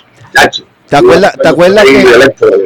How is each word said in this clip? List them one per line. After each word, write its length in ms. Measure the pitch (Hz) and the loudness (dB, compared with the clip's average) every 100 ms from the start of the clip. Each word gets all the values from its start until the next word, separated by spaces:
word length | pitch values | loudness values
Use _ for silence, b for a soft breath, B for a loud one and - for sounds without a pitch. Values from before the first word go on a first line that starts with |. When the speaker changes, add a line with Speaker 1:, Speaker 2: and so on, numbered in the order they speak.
| - _ - | -14 _ -8
Speaker 1:
Chacho. 300 | - - - - _ _ | -4 -4 -6 -16 _ _
Speaker 2:
¿Te 80 | 143 | -2
acuerdas, 360 | 180 175 190 - | 0 0 0 -2
te 80 | 165 | -2
acuerdas 360 | 156 180 208 | 0 0 2
Speaker 1:
Ahí 80 | 196 | 2
Speaker 2:
que 120 | 135 | 2
Speaker 1:
violento 420 | 127 117 139 - 110 | 2 2 0 -2 -2
de 120 | 98 | -2